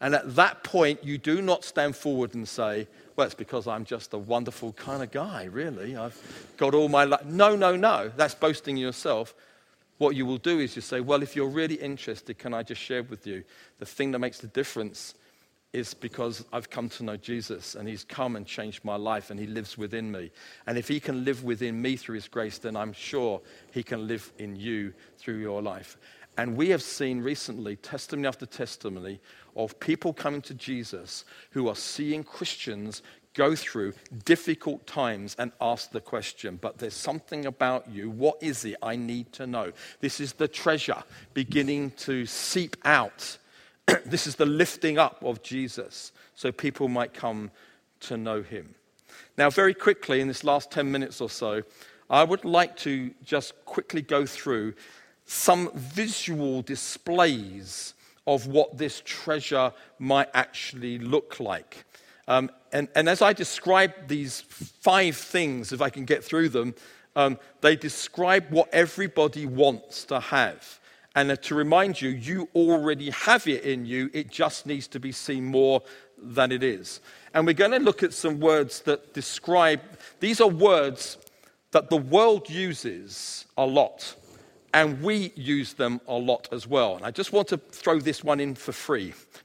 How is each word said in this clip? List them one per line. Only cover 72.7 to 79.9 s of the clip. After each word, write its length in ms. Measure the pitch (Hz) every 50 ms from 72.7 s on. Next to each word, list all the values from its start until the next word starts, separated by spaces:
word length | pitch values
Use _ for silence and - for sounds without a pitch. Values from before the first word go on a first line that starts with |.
| 170 160 147 156 147 139 143 143
have 360 | - - - 214 233 240 -
it 180 | 160 139 117 -
in 200 | 143 131 127 120
you. 240 | 117 123 131 131 143 -
It 160 | 156 147 107
just 360 | - - 160 156 - - -
needs 200 | 143 147 139 127 -
to 120 | - 135
be 120 | 127 135 123
seen 320 | - - - 139 131 127
more 380 | 131 135 131 135 135 135 127 - - - - - _ _
than 360 | - - 123 117 135 131 127 127
it 100 | 123 131
is. 380 | 131 107 92 92 - - - - - - - - - -
And 100 | 160 160
we're 100 | 165 160
gonna 260 | 147 196 214 254 254
look 220 | 285 208 - - 190
at 120 | 165 -
some 240 | - - 165 151 147
words 420 | 156 160 156 151 143 127 - - -
that 300 | 156 147 143 - - -
describe, 680 | 143 131 - - - - 165 175 180 170 160 151 139 - -